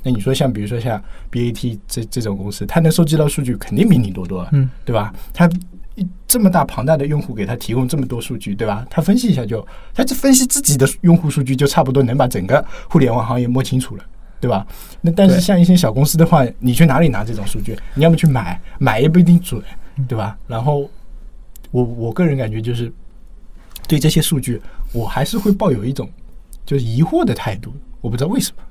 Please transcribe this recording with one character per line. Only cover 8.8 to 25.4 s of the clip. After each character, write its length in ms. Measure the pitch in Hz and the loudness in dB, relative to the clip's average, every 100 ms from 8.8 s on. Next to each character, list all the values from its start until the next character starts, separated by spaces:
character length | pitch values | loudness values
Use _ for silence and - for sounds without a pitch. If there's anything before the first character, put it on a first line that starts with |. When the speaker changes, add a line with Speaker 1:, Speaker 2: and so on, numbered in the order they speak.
| 123 | -2
Speaker 1:
他 120 | - | -2
分 160 | 156 247 | 2 2
析 100 | 240 | 2
一 60 | |
下 120 | 131 110 | 0 -2
就， 200 | 110 - - - | -6 -8 -16 -8
他 100 | - | -2
这 120 | 262 269 | -2 2
分 180 | 277 | 4
析 120 | 254 254 | 4 4
自 160 | - | 0
己 160 | - 139 | 0 2
的 100 | 135 - | 2 4
用 140 | 175 170 | 4 4
户 140 | 160 | 4
数 140 | 147 | -2
据 120 | 127 131 | -2 0
就 120 | 139 | 2
差 160 | - | 2
不 80 | 135 | 2
多 100 | 131 | 2
能 160 | 123 123 | 2 2
把 80 | 123 | 0
整 180 | - 92 | 0 0
个 160 | 143 - - - | 0 0 -8 2
互 80 | 160 | 4
联 160 | 127 | 4
网 120 | 120 113 | 2 -2
行 140 | 123 | -2
业 80 | 120 | 0
摸 140 | 123 | 0
清 160 | 123 127 | 0 -4
楚 200 | - 104 | -4 -12
了， 60 | - - - - | -14 -18 -16 -6
对 100 | 123 | -2
吧？ 160 | 101 - - - - | -2 -4 -14 -16 -2
那 100 | 170 | 0
但 180 | 165 190 | 6 6
是 120 | 180 | 6
像 180 | 180 185 | 4 4
一 40 | |
些 120 | 175 180 | 6 6
小 160 | 127 | 4
公 140 | 110 147 | 2 2
司 120 | 160 | 4
的 80 | 165 | 6
话， 180 | 160 | 6
Speaker 2:
对。 120 | 123 - | 2 0
Speaker 1:
你 140 | 127 | 0
去 120 | 120 165 | 6 6
哪 160 | 131 | 6
里 80 | 165 | 4
拿 140 | 104 | 2
这 100 | 110 | -4
种 120 | 104 98 | -4 -2
数 140 | 90 | -2
据？ 180 | - 104 - | -4 -6 -6
你 100 | 135 | 2
要 60 | 165 | 4
么 60 | 160 | 6
去 100 | 160 | 4
买， 340 | 131 87 90 - - | 2 -2 -6 -8 -2
买 220 | 131 110 | 0 2
也 80 | 147 | 4
不 100 | 170 | 6
一 40 | |
定 140 | 175 175 | 6 6
准， 200 | - 117 - - - - | 4 -8 -8 -10 -8 -6
Speaker 2:
嗯。 80 | 127 | -4
Speaker 1:
对 120 | 113 | -4
吧？ 200 | 101 104 - | -4 -8 -8
然 160 | 113 | -4
后 260 | 131 147 139 - - - - - - - - | 0 0 -4 -12 -14 -14 -16 -18 -18 -16 -4
我， 120 | 127 | -2
我 300 | 120 120 117 | -2 -2 -4
个 120 | 113 175 | 0 0
人 120 | 135 | 0
感 120 | 120 | -4
觉 120 | 110 | -4
就 120 | 113 | -4
是 180 | 117 117 - - - - - - - - - - | -4 -6 -8 -18 -18 -20 -20 -18 -20 -18 -12 0
对 120 | 151 | 2
这 100 | 156 | 4
些 120 | 160 | 2
数 180 | - 147 | 0 -2
据， 200 | 123 113 - - - | -2 -6 -8 -8 -6
我 140 | 117 113 | -4 -4
还 180 | - | -2
是 140 | 139 | -2
会 140 | 226 | 0